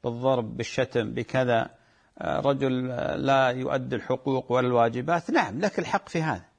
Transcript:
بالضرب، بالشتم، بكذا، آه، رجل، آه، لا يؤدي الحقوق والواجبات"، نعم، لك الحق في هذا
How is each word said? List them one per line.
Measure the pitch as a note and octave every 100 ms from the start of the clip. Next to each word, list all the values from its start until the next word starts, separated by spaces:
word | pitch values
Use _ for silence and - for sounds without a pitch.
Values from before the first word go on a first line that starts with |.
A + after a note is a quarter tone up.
بالضرب، | B2 A#2+ C3 B2+ A2 A#2+
بالشتم، | A2+ - C3 B2 A2
بكذا، | A#2+ A2+ C3 B2 A2+ - - _ _ _ -
آه، | D#2+ -
رجل، | C#3 C#3 C3+ B2+ B2+
آه، | B2 - -
لا | C3+ C3+ C3
يؤدي | B2+ C3 C3+ B2+ B2+
الحقوق | - C3 C#3 C3 -
والواجبات"، | B2 B2 A#2+ A#2 A#2+ C3 E3+ -
نعم، | C#4+ C#3+ A2
لك | G3+ -
الحق | E3+ G3 -
في | E3+
هذا | D#3 G2 -